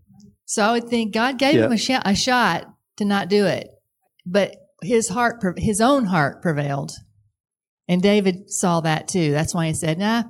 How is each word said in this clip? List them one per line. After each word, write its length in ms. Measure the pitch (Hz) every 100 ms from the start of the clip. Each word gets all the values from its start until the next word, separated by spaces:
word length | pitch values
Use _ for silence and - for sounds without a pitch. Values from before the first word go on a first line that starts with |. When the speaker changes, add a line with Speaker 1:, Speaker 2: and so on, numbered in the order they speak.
| _ - - _ -
Speaker 1:
So 180 | -
I 80 | 208
would 140 | 233 233
think 260 | 240 220
God 240 | 220 240 254
gave 180 | 269 302
him 160 | 220
Speaker 2:
Yeah. 40 | 220
Speaker 1:
a 20 |
sh-, 240 | - 262 -
a 100 | 202
shot 520 | - 247 214 165 - - _ -
to 60 | 208
not 220 | 202 175
do 180 | 208 190
it, 220 | 120 - - _ _ _ _ 180
but 300 | 196 190 - _ _
his 280 | 165 233 226
heart, 320 | 208 240 233
pre-, 200 | 190 165
his 200 | 190 208
own 240 | 233 285 208
heart 360 | 180 139 -
prevailed. 500 | 180 147 143 139 156 - - _ _ _ _ _ _ _ -
And 120 | 180
David 480 | 202 208 190 180 -
saw 300 | - 190 170
that 260 | 160 156 -
too. 220 | 190 156
That's 220 | 147 160
why 140 | 180 160
he 60 |
said, 240 | 156 156 160
"Nah, 260 | 208 233 233